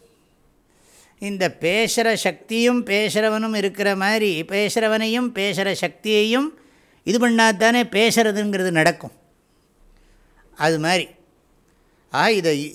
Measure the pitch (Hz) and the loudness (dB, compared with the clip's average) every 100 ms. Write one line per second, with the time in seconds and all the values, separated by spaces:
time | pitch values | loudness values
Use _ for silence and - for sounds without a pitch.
0 | _ _ _ _ _ _ _ _ _ _ | _ _ _ _ _ _ _ _ _ _
1 | _ _ 202 190 175 - 160 208 220 240 | _ _ -10 -4 -4 -2 0 0 0 0
2 | 226 202 190 185 - 226 240 247 202 202 | 0 0 -2 -4 -4 0 2 2 0 0
3 | 214 214 220 214 220 214 196 202 202 190 | 0 0 0 0 -2 -2 -4 -2 -2 0
4 | 196 220 208 160 165 202 208 226 220 220 | 0 0 0 -2 -4 -2 -2 0 0 0
5 | 220 240 247 190 202 175 196 190 180 - | 0 -2 -4 -4 -4 -2 -2 -2 -4 -6
6 | 214 214 214 247 302 - _ _ _ _ | 0 2 2 0 -2 -6 _ _ _ _
7 | - 226 240 226 220 190 226 247 226 196 | -2 0 2 4 2 4 2 2 0 0
8 | 226 226 220 208 208 196 185 165 160 - | 2 2 2 0 -2 -2 0 2 2 0
9 | 135 - _ _ _ _ _ _ _ _ | -8 -20 _ _ _ _ _ _ _ _
10 | _ _ _ _ _ - 151 160 156 185 | _ _ _ _ _ -2 0 0 0 0
11 | - - _ _ _ _ _ _ _ _ | -2 -12 _ _ _ _ _ _ _ _
12 | _ 135 196 208 165 143 147 | _ 0 0 2 0 -2 -4